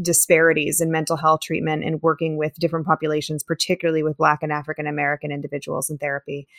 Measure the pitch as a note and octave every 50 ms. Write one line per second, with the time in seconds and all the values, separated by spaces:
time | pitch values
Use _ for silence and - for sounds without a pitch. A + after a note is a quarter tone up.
0 | F3 F3 E3 - - - F3 D#3+ E3 E3 D#3+ D#3 D3 D#3 D3 - E3 E3 D#3+ D#3+
1 | D#3 - E3 D3+ D#3+ D#3 D#3 D#3 - - D#3+ - D#3+ D#3+ D#3 D#3 D#3 D#3+ D#3+ D3+
2 | - E3 D#3 - E3 D#3+ D#3 D3+ D3+ D#3 - - E3+ D#3+ E3 D#3+ D3 E3+ D#3+ -
3 | D#3 D#3 D3+ D3+ - - D#3 D3 - - E3 - - - F3+ - - E3 D#3+ D#3
4 | D3+ D#3 D3 - D#3+ D3+ D3+ - D#3+ D3+ D3+ D3 C#3+ D#3 D#3 D#3 D3+ D3+ D3 D3
5 | C#3+ C#3+ D3 - - D3 C#3+ C#3+ C#3+ C#3 C#3+ C#3+ - D3 D3 - D3 - D#3 C#3
6 | D3 C#3+ C#3 C#3+ - - C#3+ C#3+ C#3+ _ _